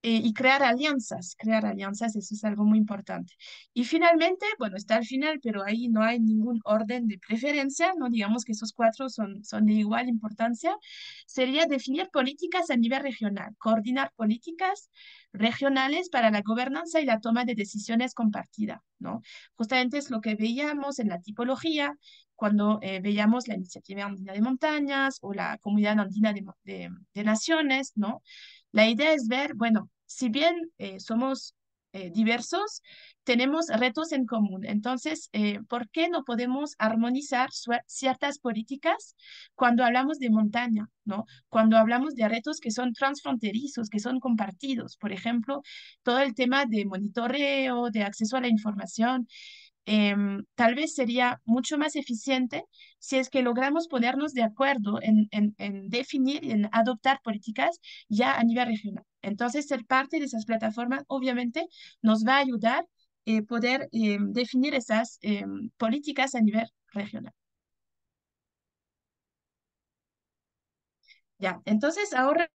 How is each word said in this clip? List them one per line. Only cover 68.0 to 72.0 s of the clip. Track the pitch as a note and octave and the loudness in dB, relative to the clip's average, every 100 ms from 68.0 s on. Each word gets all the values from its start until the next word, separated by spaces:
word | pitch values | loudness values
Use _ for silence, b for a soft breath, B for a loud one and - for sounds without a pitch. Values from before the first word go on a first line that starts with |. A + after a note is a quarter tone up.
| _ _ _ _ _ _ _ _ _ _ _ _ _ _ _ _ _ _ _ _ _ _ _ _ _ _ _ _ _ _ b b _ _ | _ _ _ _ _ _ _ _ _ _ _ _ _ _ _ _ _ _ _ _ _ _ _ _ _ _ _ _ _ _ b b _ _
Ya, | F#3+ F3+ - | -6 -4 0
entonces | G#3+ C#4+ E4+ | 2 2 0